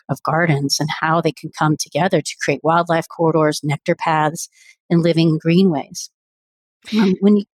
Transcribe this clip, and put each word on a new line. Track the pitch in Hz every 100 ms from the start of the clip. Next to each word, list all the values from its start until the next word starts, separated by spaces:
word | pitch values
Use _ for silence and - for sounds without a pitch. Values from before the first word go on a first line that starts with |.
| -
of | 135
gardens | - 156 170 143 139 -
and | 151 -
how | 160 170
they | 160
can | - 151 -
come | 156 151
together | - 147 185 156
to | - -
create | - 139
wildlife | 151 165 170 165 -
corridors, | - 160 160 151 151
nectar | 147 143 -
paths, | 165 - 156 151 165 - _ - _ -
and | 170
living | 170 160 165 156
greenways. | 165 175 196 147 - 180 - _ _ _ _ _ _ _ - 214
Um, | 196 185
when | 196 208
you, | -